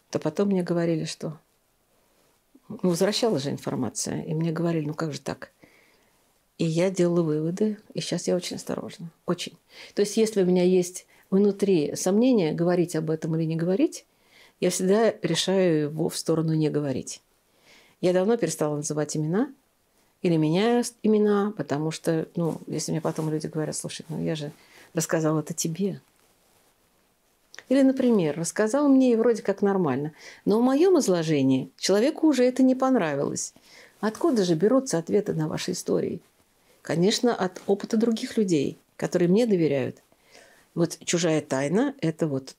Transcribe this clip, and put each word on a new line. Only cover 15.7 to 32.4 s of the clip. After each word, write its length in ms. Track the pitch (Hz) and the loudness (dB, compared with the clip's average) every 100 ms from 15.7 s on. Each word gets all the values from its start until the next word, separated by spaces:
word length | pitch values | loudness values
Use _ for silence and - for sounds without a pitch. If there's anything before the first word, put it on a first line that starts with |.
| 156 147 | 2 0
его 180 | 156 165 | -2 -4
в 80 | - | -4
сторону 380 | - 160 160 | -2 0 2
«не 160 | 160 151 | 2 0
говорить». 540 | 147 147 120 - - _ _ _ _ _ - _ _ | 0 -2 -4 -8 -14 _ _ _ _ _ -20 _ _
Я 140 | 180 | 0
давно 240 | 180 190 233 | 2 2 0
перестала 380 | 165 - 151 147 | 0 -2 -2 -2
называть 420 | 147 151 151 156 | -4 -4 -4 -2
имена 340 | 156 185 277 - _ _ _ _ _ _ | -2 0 -2 -6 _ _ _ _ _ _
или 160 | 185 165 | 0 2
меняю 460 | 156 170 220 240 | 2 2 2 2
с-, 100 | 240 - | 0 -2
имена, 500 | 214 214 208 202 208 208 | 2 4 4 2 0 -4
потому 320 | - 143 156 | -4 -4 -4
что, 380 | 160 - 165 - - | -4 -2 -2 -2 -4
ну, 260 | 165 - - | -4 -4 -8
если 240 | 151 156 | -8 -4
мне 100 | 160 | -4
потом 300 | 160 160 156 | -4 -4 -4
люди 160 | 156 156 | -4 -6
говорят: 280 | 156 151 151 | -6 -6 -6
«Слушай, 300 | 170 - - | -10 -12 -12
ну 140 | 160 | -8
я 140 | 165 160 | -6 -6
же 160 | 147 - _ - - | -8 -14 _ -20 -10
рассказала 460 | 165 160 160 156 156 | -6 -2 0 0 0
это 160 | 151 170 | -4 -6
тебе». 440 | 170 160 196 143 _ _ _ _ _ _ _ _ _ _ _ _ _ _ _ - - | -6 -4 -6 -6 _ _ _ _ _ _ _ _ _ _ _ _ _ _ _ -12 0
Или, 120 | 262 | 4
например, 560 | 269 262 254 220 160 147 | 4 4 2 4 2 -2
«Рассказал 500 | 165 - 214 269 294 | -4 -2 0 2 4
мне, 260 | 269 262 | 6 6
и 20 | 226 | 4
вроде 260 | 233 220 | 2 2
как 220 | - 196 | -2 0
нормально». 500 | 202 190 165 127 147 - - - - | 0 2 0 -2 -4 -10 -20 -6 0
Но 140 | 208 | 2
в 40 | |
моём 360 | 247 269 370 349 | 4 4 4 4
изложении 720 | 220 180 160 147 135 131 139 - | 4 2 2 2 4 2 -2 -6
человеку 480 | - 196 254 294 311 | 0 2 2 2 2
уже 160 | 254 | 4